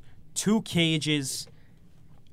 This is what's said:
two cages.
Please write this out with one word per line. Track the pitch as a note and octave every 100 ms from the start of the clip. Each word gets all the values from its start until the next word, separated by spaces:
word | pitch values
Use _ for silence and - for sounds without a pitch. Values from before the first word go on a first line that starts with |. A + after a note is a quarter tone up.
| - - - -
two | - A3
cages. | - F3 E3 D#3+ C#3+ D3+ C#3 - - - - - - - - - -